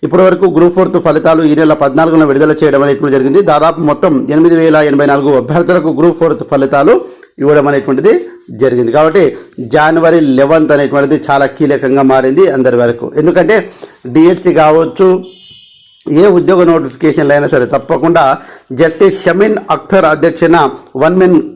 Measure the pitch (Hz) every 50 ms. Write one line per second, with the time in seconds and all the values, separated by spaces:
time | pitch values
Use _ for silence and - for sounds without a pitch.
0 | - 147 131 180 185 185 180 175 196 185 170 156 175 175 175 190 185 180 190 175
1 | 175 165 147 160 - 165 165 160 165 156 151 151 160 156 151 151 143 139 131 147
2 | 160 165 160 165 156 147 135 135 156 151 151 151 156 151 139 139 139 143 139 131
3 | 147 143 143 135 131 139 139 185 202 165 151 147 147 165 160 160 165 147 147 147
4 | - 185 156 127 - - 147 151 160 170 170 165 160 165 156 156 151 147 139 139
5 | 147 143 139 139 139 143 143 131 123 120 151 170 175 170 180 180 151 160 151 127
6 | 156 175 165 165 170 165 151 - 147 - 147 139 135 135 139 139 143 170 240 359
7 | - - - - - _ _ - 143 139 147 147 139 143 143 139 135 139 135 131
8 | 151 202 233 359 - - - - _ - - 107 123 131 120 123 123 113 117 147
9 | 156 160 160 202 175 139 117 - - - _ - 123 113 127 147 151 156 160 165
10 | 165 165 170 170 156 143 131 127 139 139 160 165 156 135 151 143 143 131 135 143
11 | 139 139 151 143 - - 143 139 139 131 135 - 160 143 139 131 127 131 131 139
12 | 139 135 131 135 123 131 135 156 190 180 139 135 127 127 120 120 120 117 117 117
13 | 120 - - 147 151 170 175 180 175 160 214 220 170 - - - - - - _
14 | _ 127 120 156 160 175 190 175 - 185 156 151 156 151 156 160 165 - - -
15 | 196 185 185 185 - - - - - - - - - _ _ _ _ _ _ _
16 | _ - 147 151 185 208 185 175 156 - 190 180 180 165 170 160 139 135 123 -
17 | - 156 147 - 151 143 143 143 143 143 156 139 123 117 - 139 - - 160 -
18 | 135 170 175 170 156 131 135 139 - - - - _ _ 135 123 160 160 160 -
19 | 214 190 - - - 180 170 185 202 214 208 202 - - 165 143 - - - 190
20 | 180 156 156 147 143 165 165 165 170 165 165 170 147 135 - - - - _ 131
21 | 139 160 180 185 185 180 180 156 127 104 -